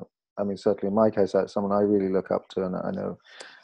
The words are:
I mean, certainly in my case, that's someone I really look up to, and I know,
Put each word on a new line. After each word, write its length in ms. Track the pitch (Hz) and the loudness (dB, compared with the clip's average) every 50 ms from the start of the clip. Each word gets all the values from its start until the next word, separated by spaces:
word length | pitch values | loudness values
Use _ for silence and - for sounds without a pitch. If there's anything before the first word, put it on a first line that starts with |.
| - _ _ _ _ _ - - | -10 _ _ _ _ _ -6 -6
I 40 | 101 | -4
mean, 120 | 101 98 | -4 -4
certainly 320 | - - 107 98 - - 98 | -2 0 0 0 0 -2 -2
in 60 | 101 | 2
my 160 | 110 110 110 | 4 4 4
case, 220 | 107 107 98 92 | 4 2 0 2
that's 200 | - 95 92 90 - | 4 0 0 0 -2
someone 180 | 104 101 98 | -4 -2 0
I 80 | 101 104 | 2 2
really 280 | 104 101 104 101 95 95 | 4 4 4 2 2 2
look 180 | 95 95 90 - | 0 -2 0 0
up 180 | 95 92 - _ | -2 -4 -4 _
to, 140 | - 92 92 | -6 -4 -4
and 120 | 92 90 | -4 -4
I 140 | 87 87 95 | -6 -6 -6
know, 280 | 95 95 98 98 92 - _ - - - - - - - | -6 -6 -6 -8 -8 -10 _ -20 -20 -20 -20 -20 -20 -20